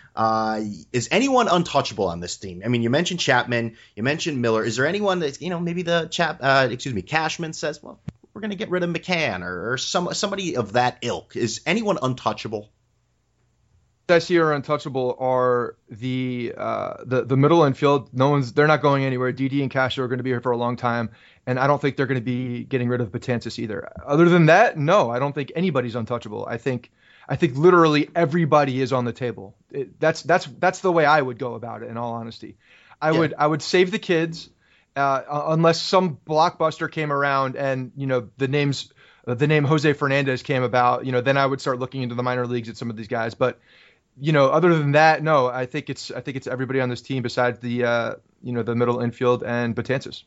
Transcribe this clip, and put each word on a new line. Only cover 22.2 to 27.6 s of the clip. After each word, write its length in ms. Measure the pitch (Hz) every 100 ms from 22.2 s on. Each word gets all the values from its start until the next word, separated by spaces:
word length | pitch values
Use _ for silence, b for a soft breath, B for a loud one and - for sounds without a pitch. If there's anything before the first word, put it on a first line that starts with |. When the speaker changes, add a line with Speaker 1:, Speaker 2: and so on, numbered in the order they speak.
Speaker 2:
be 420 | 117 123 127 120
getting 240 | 117 131 120
rid 140 | 123
of 100 | 113
Betances 480 | - - 120 113 -
either. 320 | 113 101 - - -
Other 240 | 147 170
than 160 | 175 156
that, 320 | 180 240 165
no, 340 | 143 202 123
I 80 | 120
don't 160 | 143 147
think 160 | 135 165
anybody's 380 | 185 135 123 117
untouchable. 500 | 110 120 110 107 -
I 60 | 117
think, 340 | 139 123 - b b b b
I 80 | 139
think 220 | 170
literally 520 | 127